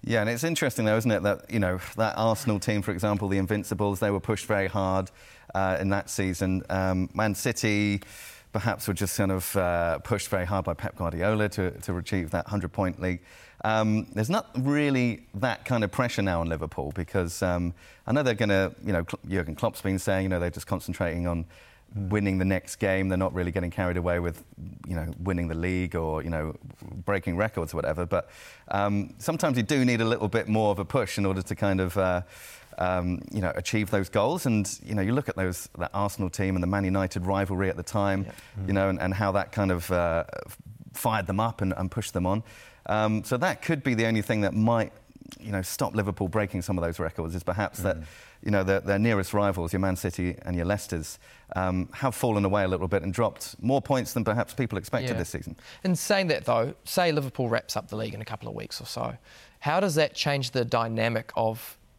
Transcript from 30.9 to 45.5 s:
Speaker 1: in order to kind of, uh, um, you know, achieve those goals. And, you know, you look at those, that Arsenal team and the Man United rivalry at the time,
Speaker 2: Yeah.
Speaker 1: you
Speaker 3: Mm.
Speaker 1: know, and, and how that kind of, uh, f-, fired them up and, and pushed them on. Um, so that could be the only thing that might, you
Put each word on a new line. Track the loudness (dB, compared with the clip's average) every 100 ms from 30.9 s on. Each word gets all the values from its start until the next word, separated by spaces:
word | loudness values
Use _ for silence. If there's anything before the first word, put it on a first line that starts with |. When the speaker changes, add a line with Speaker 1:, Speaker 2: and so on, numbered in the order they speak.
| 0 0 0
Speaker 1:
in | 0
order | 0
to | -2
kind | -2 0 2
of, | 2 2
uh, | 2 2 -2 -14 -20 -20 -18 -2
um, | 0 2 0 -2 -2
you | -2
know, | -2
achieve | -2 -2 0 2
those | 0 0
goals. | 2 2 2 2
And, | 2 0 -4
you | -4
know, | -2
you | 2
look | 0 -2
at | -2
those, | -2 -4 -10 -8
that | -6
Arsenal | -2 -2 -2 -6
team | -2 0 2
and |
the | 2
Man | 2
United | 2 2 0 -2 0
rivalry | 0 0 0 0
at | -2
the |
time, | -4 0 0 0
Speaker 2:
Yeah. | -4 -10 -14 -8 0
Speaker 1:
you |
Speaker 3:
Mm. |
Speaker 1:
know, | 2 2
and, | 2
and | 0
how | 2 2
that | 2 0
kind | 0 2
of, | 2 2
uh, | 2 2 2 -2 -8 -12
f-, | -16 -18 -18 -14
fired | -4 0 0 0
them | 0
up | 0 0
and, | -2 0
and | -2
pushed | -4 -4
them | -2 0
on. | 0 -2 -16 -20 -18 -2
Um, | 0 2 0
so | 0 0
that | 0 -2
could | -2 0
be | 2
the | 2 2
only | 2
thing | 2 2
that | 2
might, | 2 4 4 0 -6 -20 -20 -20 -16
you | -4